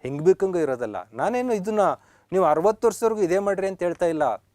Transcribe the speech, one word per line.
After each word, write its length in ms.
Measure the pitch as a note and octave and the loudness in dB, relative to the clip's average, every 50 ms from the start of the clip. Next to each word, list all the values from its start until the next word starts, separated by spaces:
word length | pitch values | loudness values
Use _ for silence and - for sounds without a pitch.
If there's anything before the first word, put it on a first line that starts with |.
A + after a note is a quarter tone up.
ಹೆಂಗ್ 200 | - C3 C#3+ D3 | -10 -10 -8 0
ಬೇಕಂಗೂ 360 | D#3 F#3 F#3 - G3 F#3+ F3+ E3+ | 2 2 4 4 2 -2 0 -2
ಇರೋದಲ್ಲ. 380 | D#3 C3+ C3 A#2+ A#2+ G#2+ G2+ F2+ F2 F#2+ | -2 -2 -2 -4 -6 -6 -8 -10 -12 _
ನಾನೇನು 400 | G#2+ A#2+ D3+ G3+ B3 B3 B3+ B3 | -6 -4 -4 -2 -2 -2 -2 -2
ಇದನ್ನ 280 | A3+ G3+ F3+ A3 G#3+ G#3 F#3+ D#3+ B2+ - _ _ _ _ _ - | -2 -4 -2 -2 0 2 2 2 0 -2 _ _ _ _ _ -4
ನೀವು 120 | F3 F#3+ F3+ | 0 2 2
ಅರವತ್ತು 420 | D3+ D3+ D#3+ E3+ G#3+ G#3+ - A#3+ | 4 2 4 2 2 2 2 0
ವರ್ಷದವರೆಗೂ 340 | A3+ F#3+ - A#3 A3 A3 G#3+ | 0 0 2 -2 -2 0 0
ಇದೇ 180 | G3 D#3+ F3+ G3 | 0 0 0 0
ಮಾಡ್ರಿ 280 | G3+ G3+ G3 F#3+ F#3+ | 0 -2 -2 -2 -4
ಅಂತ 160 | G3 F#3+ - | -6 -4 -2
ಹೇಳ್ತಾ 240 | F3 F3 E3 - F3+ | -4 -4 -2 0 -2
ಇಲ್ಲ. 380 | E3+ D#3+ D3+ D3 B2 G#2 - _ _ | -2 0 0 0 0 -2 -4 _ _